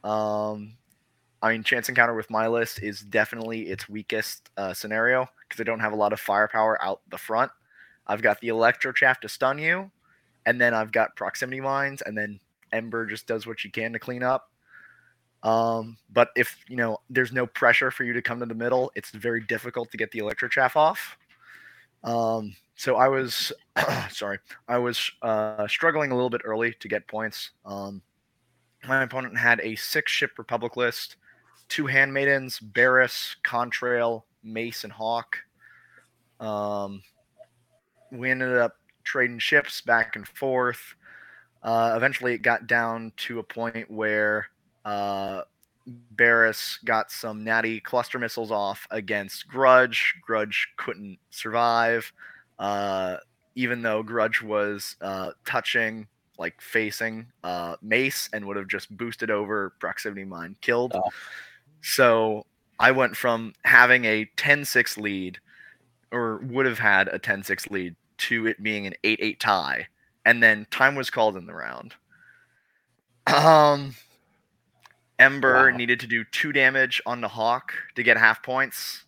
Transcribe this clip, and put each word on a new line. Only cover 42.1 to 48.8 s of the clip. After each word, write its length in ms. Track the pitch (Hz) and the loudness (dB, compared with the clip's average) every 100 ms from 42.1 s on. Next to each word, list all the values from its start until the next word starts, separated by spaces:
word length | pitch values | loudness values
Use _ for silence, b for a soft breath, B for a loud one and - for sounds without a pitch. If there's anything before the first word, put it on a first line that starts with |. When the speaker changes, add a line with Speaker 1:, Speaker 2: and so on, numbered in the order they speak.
| 131 127 | 0 -2
Speaker 1:
it 60 | 117 | 0
got 240 | 120 117 113 | 2 0 2
down 460 | 117 117 113 113 - | 2 2 -4 -8 -12
to 220 | - 117 | -8 -8
a 40 | |
point 460 | 104 - 117 113 110 | -10 -6 -6 -6 -10
where, 580 | 107 107 107 107 107 101 _ _ _ 107 | -4 0 2 2 0 -4 _ _ _ -6
uh, 580 | 104 101 98 98 95 - _ _ _ - 120 120 110 | -4 -2 -2 -4 -8 -10 _ _ _ -20 -20 _ 2
Barriss 680 | 117 117 113 107 - - 113 | 4 6 4 2 -8 -10 -2
got 260 | 113 - | -2 -2
some 320 | - 117 107 | -8 -10 -8
natty 360 | 110 113 113 110 | -2 0 0 -4
cluster 400 | - 123 120 131 | -2 -2 -2 -6
missiles 320 | 117 - 110 | -6 -6 -4
off 360 | 107 101 101 | -2 -2 -6